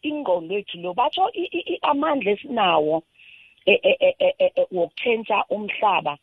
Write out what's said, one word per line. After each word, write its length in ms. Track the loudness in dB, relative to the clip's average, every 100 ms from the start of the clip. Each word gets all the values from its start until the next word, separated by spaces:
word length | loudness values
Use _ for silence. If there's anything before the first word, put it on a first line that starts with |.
ingqondo 520 | -6 -6 -2 -2 -2 -8
yethu 220 | -8 -10
lo. 120 | -8
Batsho 360 | -2 -2 0 -2
i-, 180 | -2 -6
i-, 140 | -6 -6
i-, 60 | -4
amandla 500 | 0 0 0 0 0
esinawo, 720 | -2 -2 0 2 4 2 0 -4 _ -20 -20 -20 _ 2
eh, 140 | 4
eh, 140 | 4 4
eh, 160 | 2 2
eh, 140 | 0 2
eh, 120 | 0 2
eh, 100 | -2
wokutjhentjha 760 | 0 -2 -2 -2 -2 0 -2 0
umhlaba 680 | -4 -6 0 2 2 -2 -8